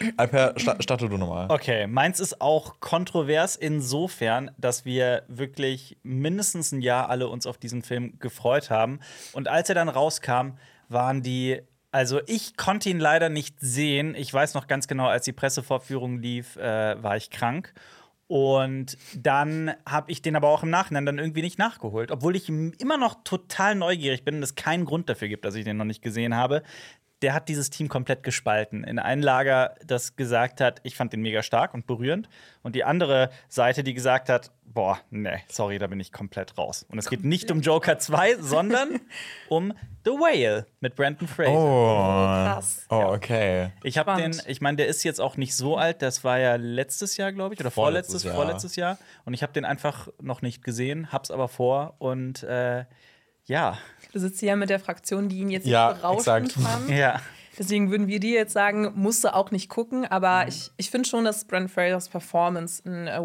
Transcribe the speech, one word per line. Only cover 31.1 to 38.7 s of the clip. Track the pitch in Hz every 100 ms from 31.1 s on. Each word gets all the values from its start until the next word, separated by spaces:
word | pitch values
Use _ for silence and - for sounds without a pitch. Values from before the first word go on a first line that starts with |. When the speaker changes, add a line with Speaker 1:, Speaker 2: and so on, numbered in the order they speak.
Speaker 2:
den | 110
mega | 110 110
stark | - 117 165
und | 117 -
berührend. | 117 127 180 220 - - _
Und | 123 120
die |
andere | - 170 156 131 131 - -
Seite, | - 120 127
die | 135 123
gesagt | 127 127 127
hat, | 123 - _ -
boah, | 117 95 95 -
nee, | 107 98 95 -
sorry, | - 104 101
da | 98
bin | 98
ich | 92
komplett | - 98 - 92 -
raus. | 69 - -
Und | 107
es | -
geht | 123
nicht | 139 180 -
um | 156
Joker | 151 156 165 156
zwei, | - 151 196 240
sondern | 147 151 202